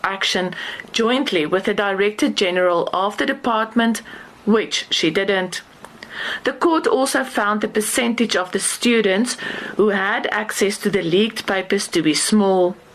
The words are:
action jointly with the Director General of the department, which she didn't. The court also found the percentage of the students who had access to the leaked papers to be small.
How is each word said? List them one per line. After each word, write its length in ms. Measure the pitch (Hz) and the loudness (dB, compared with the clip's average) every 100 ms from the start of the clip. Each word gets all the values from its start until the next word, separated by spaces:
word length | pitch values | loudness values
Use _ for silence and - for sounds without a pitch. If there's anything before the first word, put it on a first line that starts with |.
action 520 | 185 196 - 190 180 180 - - - | -6 -4 -2 -2 -4 -6 -10 -12 -6
jointly 540 | - 226 254 285 180 151 | -2 2 2 0 0 0
with 180 | 226 | 0
the 100 | 226 | 0
Director 540 | 202 202 190 208 208 294 | -2 0 0 0 0 0
General 600 | 208 185 180 180 170 - | 0 0 2 2 2 0
of 240 | 180 196 - | 0 -2 -2
the 100 | 277 | -4
department, 760 | 269 247 220 220 240 226 226 - - - - | -2 0 0 0 2 2 0 -6 -18 -20 -6
which 420 | - 220 170 - - | 2 2 2 -4 -4
she 200 | - 165 | 0 0
didn't. 520 | 165 196 190 185 - - - - - - - - - | 0 0 0 0 -6 -12 -20 -20 -20 -16 -10 -8 -4
The 80 | 254 | -4
court 340 | 269 349 320 - | 0 2 2 2
also 380 | 262 262 277 | 2 2 0
found 360 | 254 - 208 214 | -2 -2 0 0
the 80 | 208 | 0
percentage 680 | 214 208 - 233 226 214 185 | -2 -2 0 0 0 0 0
of 160 | 185 | -2
the 80 | - | -2
students 760 | - - 240 226 202 190 247 - - - - - | -4 0 2 4 4 2 0 -4 -8 -10 -6 0
who 120 | 208 | 2
had 400 | 196 196 240 - | 2 0 -2 -2
access 500 | 214 214 - 202 208 | -4 -4 -2 -2 0
to 120 | 208 | 0
the 120 | 190 | 0
leaked 440 | 170 180 226 - - | 2 2 2 -2 -4
papers 420 | 190 185 196 - | -2 0 -2 0
to 140 | 175 | 0
be 120 | 156 | 2
small. 600 | 151 - 214 196 185 180 - - | 0 2 4 4 4 2 0 -14